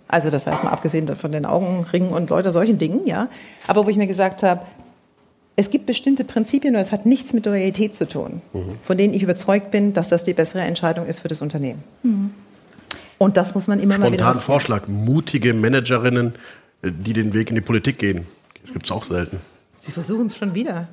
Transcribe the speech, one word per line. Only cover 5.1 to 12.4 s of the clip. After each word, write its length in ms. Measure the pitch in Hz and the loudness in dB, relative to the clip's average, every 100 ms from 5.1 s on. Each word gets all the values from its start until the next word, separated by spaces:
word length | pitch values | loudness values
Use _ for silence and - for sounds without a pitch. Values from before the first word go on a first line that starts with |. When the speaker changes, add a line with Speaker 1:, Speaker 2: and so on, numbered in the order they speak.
| _ _ _ _ - | _ _ _ _ -2
Speaker 1:
es 160 | 202 | 0
gibt 160 | 277 - | 0 -2
bestimmte 360 | 240 269 269 | -2 2 0
Prinzipien 520 | 254 226 220 277 285 226 | 0 -2 0 0 2 0
und 60 | |
es 100 | 190 | 0
hat 160 | 202 220 | 0 2
nichts 260 | 269 - | 2 2
mit 140 | 226 208 | -2 0
Loyalität 480 | 202 190 190 214 - | 0 0 0 -2 0
zu 120 | 165 | -4
tun, 360 | 151 - - - | -4 -8 -10 -10
Speaker 2:
Mhm. 220 | - 92 110 | -8 -8 -10
Speaker 1:
von 160 | - 185 | -2 2
denen 160 | 202 196 | 4 2
ich 80 | |
überzeugt 480 | 190 180 - 202 202 | 0 -2 2 0 2
bin, 220 | 208 202 | 0 2
dass 160 | 202 196 | 2 2
das 140 | 170 175 | 0 0
die 80 | |
bessere 280 | 180 160 185 | 0 0 0
Entscheidung 460 | 175 170 165 170 170 | -4 -2 0 -2 -4
ist 140 | 165 | -6
für 60 | 170 | -6
das 140 | 156 | -6
Unternehmen. 420 | 147 151 135 147 - _ | -4 -4 -4 -6 -14 _
Speaker 3:
Mhm. 260 | 247 202 196 202 | 0 0 -2 -6